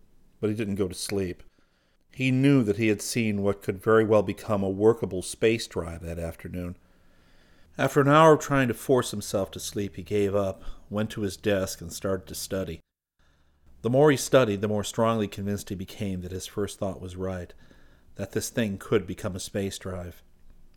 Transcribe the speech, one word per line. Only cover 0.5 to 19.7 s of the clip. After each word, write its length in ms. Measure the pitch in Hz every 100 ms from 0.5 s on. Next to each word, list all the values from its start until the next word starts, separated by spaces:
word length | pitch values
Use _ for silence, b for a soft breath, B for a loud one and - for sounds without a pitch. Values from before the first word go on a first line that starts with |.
he 40 | 107
didn't 200 | 104 98
go 120 | 92
to 60 |
sleep. 480 | 90 - 98 90 85 - _ _ _ _ _ _
He 160 | - 131
knew 320 | 127 139 139
that 140 | 104 101
he 120 | 113
had 120 | 104
seen 400 | - 127 110 101
what 220 | 98 98
could 180 | - 95
very 220 | - 110 107
well 160 | 110
become 400 | 98 98 - 104
a 80 | 98
workable 540 | 98 110 117 98 92
space 420 | - - 113 113 -
drive 360 | 92 85 85
that 180 | 82 82
afternoon. 580 | 82 - 87 90 90 90 b b b b b b b b b -
After 240 | 139 151
an 80 | 139
hour 240 | 151 160
of 80 | 151
trying 260 | - 139 127
to 80 | 107
force 340 | - 127 -
himself 400 | 104 - 104 95
to 80 | -
sleep, 360 | - 110 101 -
he 80 |
gave 320 | 90 104 101 101
up, 260 | 95 95 B B B
went 200 | 104 110
to 100 | -
his 160 | 101 -
desk, 440 | 107 98 95 -
and 100 | 82
started 360 | - 98 95 -
to 80 | 80
study. 440 | - 95 92 82 _ _ _ _ _ _ _ _ _ -
The 80 | 113
more 220 | 131 156
he 60 | 135
studied, 440 | - 135 117 101
the 60 | 107
more 160 | 107
strongly 440 | 101 - 113 113 101
convinced 420 | - 98 101 -
he 60 | 92
became 460 | 95 - 101 92
that 100 | 90
his 120 | 92 -
first 320 | - 98 -
thought 240 | 101 85
was 140 | 90 90
right, 380 | 92 92 87 - b b b b b -
that 180 | 98
this 160 | 110 -
thing 280 | - 110 98
could 300 | - 110 87
become 280 | 92 107 92
a 40 |
space 400 | - 107 98